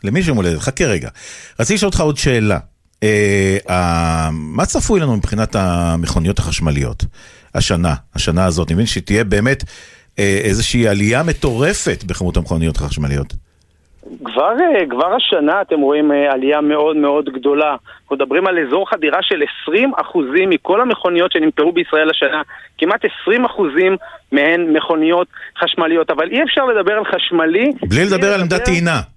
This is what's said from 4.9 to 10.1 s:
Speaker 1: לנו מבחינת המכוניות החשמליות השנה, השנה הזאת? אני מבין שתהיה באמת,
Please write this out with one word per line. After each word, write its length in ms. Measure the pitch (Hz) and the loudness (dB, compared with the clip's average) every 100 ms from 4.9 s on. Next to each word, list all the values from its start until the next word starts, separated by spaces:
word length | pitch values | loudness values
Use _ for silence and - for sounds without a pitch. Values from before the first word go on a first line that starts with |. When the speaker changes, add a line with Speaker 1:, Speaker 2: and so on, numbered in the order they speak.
| 208 | 2
Speaker 1:
לנו 160 | 151 107 | 2 0
מבחינת 400 | - 107 107 107 | -2 -2 -2 0
המכוניות 800 | 92 87 85 82 80 90 82 - | 0 0 0 0 0 0 0 0
החשמליות 640 | 76 78 80 71 64 - - - - - - | -2 -2 0 0 -2 -4 -6 -6 -20 -20 -8
השנה, 400 | - - 87 87 71 - | -4 0 0 0 -2 -6
השנה 300 | - - 82 | -6 -2 2
הזאת? 240 | 92 85 78 | 2 0 0
אני 60 | |
מבין 120 | 85 113 | 0 0
שתהיה 380 | - - 104 | -2 0 0
באמת, 400 | 110 101 120 135 - - - - _ | 2 2 2 0 -4 -14 -20 -20 _